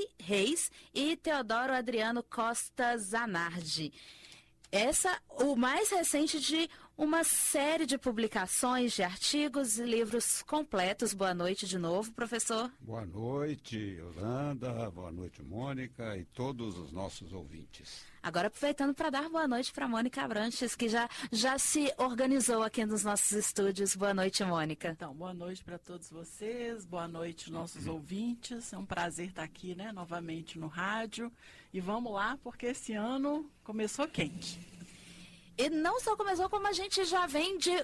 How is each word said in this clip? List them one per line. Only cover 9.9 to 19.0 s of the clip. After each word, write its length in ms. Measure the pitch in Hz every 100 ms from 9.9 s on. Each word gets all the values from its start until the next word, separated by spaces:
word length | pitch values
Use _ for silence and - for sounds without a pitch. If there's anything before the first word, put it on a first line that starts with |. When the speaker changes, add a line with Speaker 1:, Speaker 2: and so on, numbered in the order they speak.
| 226 220 233 - -
Speaker 1:
completos. 720 | - 302 - 196 180 208 220
Boa 200 | 196 190
noite 320 | 175 175 196 190
de 120 | 185
novo, 340 | 170 180 220
professor. 580 | - 233 233 - 226 247 262
Speaker 2:
Boa 240 | 123 113
noite, 720 | 95 95 117 139 151 143 - 110
Yolanda. 1120 | 101 87 85 80 107 131 147 131 127 113 110
Boa 200 | 87 87
noite, 320 | 87 90 -
Mônica, 760 | 69 104 139 131 127 - 113 98
e 80 | 85
todos 520 | - 131 120 113 87
os 140 | 76
nossos 400 | 85 95 - 87
ouvintes. 720 | 92 73 80 - - - - - -
Speaker 1:
Agora, 240 | 170 170 208
aproveitando 480 | - 285 285 277
pra 160 | 269